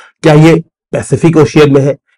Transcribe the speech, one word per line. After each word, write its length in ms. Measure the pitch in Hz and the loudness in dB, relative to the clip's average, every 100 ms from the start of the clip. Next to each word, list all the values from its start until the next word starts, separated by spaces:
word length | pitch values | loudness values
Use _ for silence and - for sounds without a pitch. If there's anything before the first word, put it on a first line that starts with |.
| - _ | -20 _
क्या 120 | 160 | 0
ये 200 | 151 160 165 - _ _ | 2 2 0 -4 _ _
Pacific 440 | - 113 135 170 160 | -12 -8 -4 -2 0
Ocean 360 | 143 160 147 | 0 0 0
में 60 | 139 | 0
है, 160 | 139 - _ | -2 -6 _